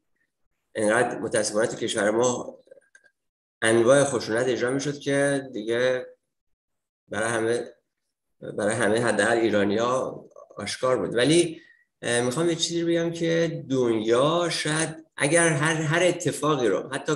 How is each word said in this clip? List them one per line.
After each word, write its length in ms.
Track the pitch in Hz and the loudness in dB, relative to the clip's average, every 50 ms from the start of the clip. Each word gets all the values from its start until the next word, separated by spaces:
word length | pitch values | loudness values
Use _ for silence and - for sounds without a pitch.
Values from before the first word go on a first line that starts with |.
| _ _ _ _ _ _ _ _ _ _ _ _ _ _ - | _ _ _ _ _ _ _ _ _ _ _ _ _ _ -6
انقدر 440 | 113 110 104 110 120 123 120 - - | -2 0 2 2 2 2 0 -2 -6
متاسفانه 480 | 104 107 117 113 104 - 104 104 117 | -6 -2 -2 -2 -2 0 0 0 0
تو 80 | - - | 0 -2
کشور 360 | - 120 107 - 110 101 104 | -4 -4 -4 -2 0 0 2
ما 480 | 107 113 120 123 120 - - - - - _ - - - _ _ _ - _ _ _ _ _ _ _ _ _ _ _ - | 2 2 2 2 0 -2 -6 -10 -14 -18 _ -20 -20 -20 _ _ _ -20 _ _ _ _ _ _ _ _ _ _ _ -2
انواع 420 | 117 113 113 117 113 120 135 143 135 | 0 2 4 4 6 6 6 6 4
خشونت 440 | - 131 110 104 113 110 117 127 | 2 0 -4 -4 -2 -2 -2 0
اجرا 240 | 131 120 107 117 123 | 0 -2 -2 -2 -2
می‌شد 280 | 131 139 139 147 139 - | -2 -2 -4 -4 -6 -6
که 420 | - 143 139 139 139 139 139 139 135 131 123 | -4 -2 0 0 0 0 0 -2 -4 -8 -10
دیگه 520 | 107 107 110 117 120 127 127 127 127 - - - _ _ _ _ _ _ _ _ _ _ _ _ _ _ _ _ _ _ | -8 -4 -2 -2 0 0 0 0 -2 -6 -10 -16 _ _ _ _ _ _ _ _ _ _ _ _ _ _ _ _ _ _
برای 220 | - 98 104 110 117 | -8 -4 -4 -2 -2
همه، 340 | 117 110 110 113 120 117 - - - _ _ _ _ _ _ _ _ _ _ _ _ - - - - | 0 0 0 0 -2 -2 -4 -8 -14 _ _ _ _ _ _ _ _ _ _ _ _ -16 -14 -10 -6
برای 180 | 107 107 101 110 | -2 -2 0 0
همه 240 | 117 113 98 107 117 | 2 2 2 2 2
حداقل 380 | 120 117 104 104 101 110 117 | 2 0 2 2 2 2 2
ایرانی‌ها 880 | 117 113 110 104 104 98 101 101 110 117 123 127 131 104 78 - - - - - - - - - | 2 2 2 2 2 2 0 0 0 0 0 0 -2 -4 -6 -8 -12 -18 -20 -20 -20 -20 -20 -14
آشکار 400 | - 101 101 - - - 131 127 | -12 -10 -8 -6 -2 0 0 0
بود. 180 | 113 92 82 87 | 0 0 -2 0
ولی، 460 | 117 123 139 160 175 165 160 - - - - _ _ _ _ _ _ | 2 2 4 4 4 2 0 -4 -12 -18 -20 _ _ _ _ _ _
اه، 240 | - 113 120 120 123 | -4 -2 0 0 0
می‌خوام 240 | 127 123 156 170 175 | 0 0 0 0 0
یه 60 | 165 | 0
چیزی 260 | 165 - - 170 170 | -2 -2 -4 -2 -2
رو 60 | 170 | -2
بگم 240 | 165 170 170 165 170 | 0 0 0 0 -2
که 520 | 165 - 170 165 165 165 170 160 151 147 135 127 | -4 -2 -2 0 0 0 0 0 -2 -6 -6 -2
دنیا 800 | 135 131 123 117 113 110 107 113 117 123 139 147 160 170 175 165 | 0 0 2 2 0 0 2 2 2 4 4 4 2 0 0 -2
شاید 380 | - - - 151 151 156 160 156 160 - - _ _ | -2 -4 -2 -2 -2 -2 -2 -4 -6 -10 -16 _ _
اگر 300 | - 139 147 160 170 170 | -4 0 2 4 4 4
هر، 260 | 165 156 139 151 160 165 | 4 2 2 2 0 0
هر 300 | 156 160 147 160 175 180 | 0 0 0 2 4 4
اتفاقی 640 | 175 160 - - 147 143 - 147 151 156 135 123 | 2 2 0 -2 -4 -4 -2 0 0 0 2 2
رو، 220 | 104 92 85 - - 131 | 0 0 0 -2 -6 -8
حتی 200 | 139 - - 151 | -6 -2 -2 -4